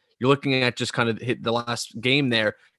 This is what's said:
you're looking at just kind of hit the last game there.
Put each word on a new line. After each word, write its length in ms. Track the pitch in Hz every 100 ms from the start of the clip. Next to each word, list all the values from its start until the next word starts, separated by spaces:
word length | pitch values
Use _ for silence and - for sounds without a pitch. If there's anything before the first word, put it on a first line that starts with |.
| _ _
you're 120 | 123
looking 240 | 139 143 131
at 140 | 123 -
just 160 | 120
kind 160 | - 117
of 100 | 107
hit 240 | 120 107
the 100 | 120
last 480 | 117 120 120 - 120
game 280 | 123 139 135
there. 280 | 117 107 - _